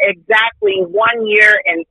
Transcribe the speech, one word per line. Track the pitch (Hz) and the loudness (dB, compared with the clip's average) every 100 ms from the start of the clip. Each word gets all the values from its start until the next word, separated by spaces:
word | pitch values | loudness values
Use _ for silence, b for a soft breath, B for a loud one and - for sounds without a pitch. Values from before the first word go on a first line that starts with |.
exactly | 196 185 165 220 226 - 208 190 175 | -2 -4 -2 0 0 -2 -2 -2 -2
one | 185 226 233 220 | 0 0 0 0
year | 208 214 208 - | 2 4 2 -2
and | 165 165 | -6 -4